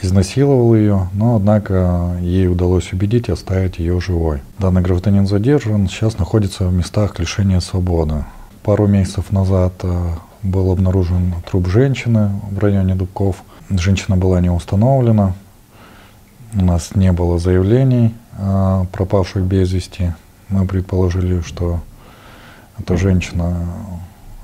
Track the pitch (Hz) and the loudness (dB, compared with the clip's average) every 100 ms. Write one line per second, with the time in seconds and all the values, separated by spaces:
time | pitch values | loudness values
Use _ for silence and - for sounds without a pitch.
0 | 92 98 95 127 139 131 117 110 104 98 | 0 2 0 2 2 4 4 4 4 2
1 | 92 98 117 117 98 107 101 95 90 87 | -2 0 0 2 2 2 2 0 2 0
2 | 87 87 87 92 90 87 90 90 - 95 | -2 -4 -2 0 2 2 2 0 0 -4
3 | 101 123 120 87 - 95 92 - 82 90 | 0 0 -2 -6 -2 -2 -2 -2 -2 -2
4 | 87 85 82 71 - - 95 92 90 90 | -2 -2 0 -4 -8 -4 0 2 2 0
5 | 101 101 98 101 117 147 107 107 95 - | 2 2 2 0 2 0 0 0 -2 -2
6 | 110 - 85 110 98 - 92 90 85 104 | -4 -2 -2 0 0 -2 -2 0 -2 -2
7 | 101 - 87 - 98 90 - 92 90 85 | -2 -2 -6 -2 0 2 0 -2 0 0
8 | 78 76 - - - - - 101 104 101 | 0 -2 -8 -14 -20 -8 0 2 4 2
9 | 90 - - 98 95 95 92 92 90 87 | 0 -4 -2 0 2 2 0 -2 -4 -4
10 | 85 82 - - 95 95 92 92 92 95 | -4 -6 -10 -10 -4 0 0 2 2 2
11 | 87 90 90 87 - 95 90 104 139 127 | 2 0 0 -4 -4 -2 0 2 2 0
12 | 117 110 101 101 101 98 104 98 95 92 | 0 0 0 -2 -8 -2 0 2 0 0
13 | 92 - 98 90 - - - 95 90 95 | -4 -2 -4 -4 -10 -18 -6 -2 0 0
14 | - 92 95 90 90 87 - 98 120 135 | 0 0 2 2 2 0 -2 0 2 2
15 | 120 107 98 92 - - _ - - - | 2 2 2 -2 -12 -20 _ -20 -20 -20
16 | - - - - 113 107 90 87 - 101 | -20 -20 -20 -20 -8 0 2 0 -2 0
17 | 92 87 87 87 90 92 95 123 131 123 | 2 2 2 0 2 2 4 2 4 4
18 | 117 117 - - 98 98 95 95 92 - | 2 0 -14 -6 -2 0 2 0 -2 -4
19 | 95 101 90 101 90 95 92 92 - - | 0 0 0 -2 0 2 2 -2 -6 -4
20 | 90 82 - - - 98 92 95 92 92 | -4 -6 -12 -20 -6 -2 0 -2 -2 0
21 | 92 90 90 90 82 - 87 85 - - | 0 0 0 -2 -4 -6 -4 -4 -8 -20
22 | - - - - - - - - - 87 | -20 -20 -20 -20 -20 -20 -20 -12 -4 0
23 | 95 92 - 85 85 87 87 87 92 87 | 2 0 0 -4 -4 -4 -6 -10 -12 -14
24 | 90 - - - | -16 -20 -20 -16